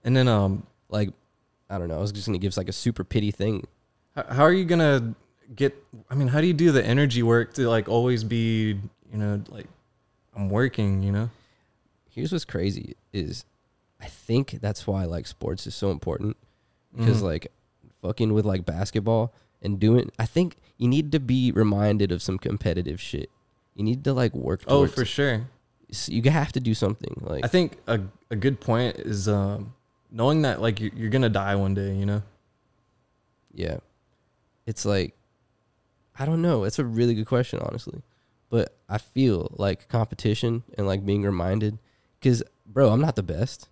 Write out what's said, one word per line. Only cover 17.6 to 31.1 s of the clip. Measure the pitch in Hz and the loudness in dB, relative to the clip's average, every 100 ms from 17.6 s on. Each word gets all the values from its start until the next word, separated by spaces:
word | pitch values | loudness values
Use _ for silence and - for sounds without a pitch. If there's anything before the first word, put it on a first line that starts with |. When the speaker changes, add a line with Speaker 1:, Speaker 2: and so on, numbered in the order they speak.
| _ _ - _ | _ _ -20 _
Speaker 2:
fucking | 92 - 110 | -6 0 2
with, | 107 104 | 2 2
like, | 92 | 0
basketball | 87 80 98 110 101 113 113 _ _ _ | -2 -4 -2 -2 0 0 0 _ _ _
and | 101 101 | -4 2
doing, | 107 120 - - | 4 4 2 -4
I | |
think | 113 - 180 - _ _ | -2 0 0 -2 _ _
you | 120 | 2
need | 139 151 | 2 2
to | 151 | -2
be | 127 127 127 | 2 2 4
reminded | - 110 101 104 104 98 | 4 4 4 2 2 0
of | 87 | 0
some | - 95 | -4 -4
competitive | - 107 - 85 82 73 | -4 -2 -2 -2 -4 -6
shit. | - 71 - _ _ _ _ | -8 -8 -10 _ _ _ _
You | - | -4
need | 107 127 | -2 0
to, | 139 | -2
like, | 131 120 - | 0 0 -2
work | 62 95 - | -4 -4 2
Speaker 1:
Oh, | 139 | 4
Speaker 2:
towards | 135 | 4
Speaker 1:
for | - | 2
Speaker 2:
it. | 120 | -2
Speaker 1:
sure. | - 143 113 123 _ _ _ _ | 0 0 -2 -6 _ _ _ _
Speaker 2:
S-, | 101 - | -10 -4
you | 113 120 | 0 2
have | 156 147 | 2 0
to | - | -2
do | 120 | -2
something, | 110 101 110 - - | 0 0 -2 -8 -10
like | - 73 | -8 -4
Speaker 1:
I | 123 | 0
think | 180 175 - - | 2 0 -4 -2
a, | 113 95 - _ | -2 -2 -12 _
a | 113 | -2
good | 120 135 | 0 -2
point | - 113 123 - | 0 0 0 -4
is, | - 104 98 | -6 -4 0
um, | 104 98 104 107 - _ _ _ | 2 0 -4 -10 -16 _ _ _
knowing | 113 123 156 | 0 2 4
that, | 147 104 | 2 2
like, | 113 104 | 0 -2
you, | 107 | -6
you're | - 110 | -6 -2